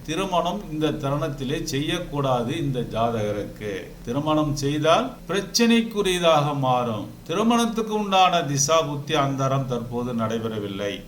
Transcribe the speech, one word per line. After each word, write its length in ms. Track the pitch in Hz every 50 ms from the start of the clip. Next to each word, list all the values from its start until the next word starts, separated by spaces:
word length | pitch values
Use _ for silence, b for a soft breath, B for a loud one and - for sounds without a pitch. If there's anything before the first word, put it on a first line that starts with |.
| -
திருமணம் 640 | 147 160 180 196 185 180 170 160 175 202 208 - 156
இந்த 180 | 156 156 156 151
தருணத்திலே 720 | - - 139 139 143 147 165 151 139 - 131 123 156 165
செய்யக்கூடாது. 960 | 151 - 127 139 151 165 175 175 175 - 143 143 135 131 127 120 117 123 165 165
இந்த 220 | 147 139 127 120
ஜாதகருக்கு 1080 | 110 - 107 110 117 117 117 110 107 104 101 104 95 - - - 107 104 95 87 87 - - - -
திருமணம் 520 | 117 120 143 151 156 151 151 151 147 135
செய்தால் 560 | 139 139 143 151 151 147 156 170 208 247 262 - - - -
பிரச்சனைக்குரியதாக 1300 | 170 202 196 - - 233 233 226 233 233 226 226 208 208 190 185 180 180 175 165 160 147 143 147 143 139
மாறும். 520 | 135 127 127 123 120 117 110 101 - - - - -
திருமணத்துக்கு 680 | - 165 196 220 226 240 233 233 208 - 226 220 214 214
உண்டான 440 | 214 208 196 196 185 185 175 170 170
திசாபுத்தி 720 | 151 139 143 135 135 139 160 165 156 143 147 139 139 -
அந்தரம் 540 | 156 143 139 135 135 135 135 131 135 135 131
தற்போது 480 | 120 123 117 113 113 120 120 120 127 120
நடைபெறவில்லை. 920 | 117 113 107 117 113 110 110 110 104 101 98 98 98 101 101 95 92 95